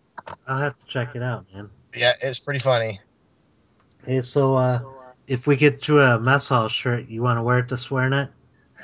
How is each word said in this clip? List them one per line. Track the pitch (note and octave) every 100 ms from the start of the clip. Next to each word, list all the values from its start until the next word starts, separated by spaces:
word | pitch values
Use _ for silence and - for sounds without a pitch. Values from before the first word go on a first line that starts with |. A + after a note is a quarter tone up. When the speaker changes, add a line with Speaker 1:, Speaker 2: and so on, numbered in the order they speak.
| _ - - - -
Speaker 1:
I'll | C3+
have | C#3+ -
to | -
check | C3+ A#2+ A#2+
it |
out, | B2 A2 F#2
man. | F#2+ G#2 - _ A#2+
Speaker 2:
Yeah, | A#2+ A#2+
it's | C3+ B2+
pretty | - C#3
funny. | C3 B2 A2+ G2+ _ _ _ _ _ _ _ _ _ _ -
Speaker 1:
Hey, | C3
so, | B2 C#3+ C3+ C3
uh, | B2+ B2 B2 - - - -
if | B2+ D3
we | C3+
get | D3 A#2+ -
you | D3
a | C3 A#2
mess | A#2+ C#3 -
hall | B2+ A2
shirt, | - B2+ A#2+ B2
you | A2+
wanna | B2 A#2
wear | A#2 B2
it | B2
to | A#2+
SwearNet? | - C3+ C3 C#3 C#3 _ _ _ _ -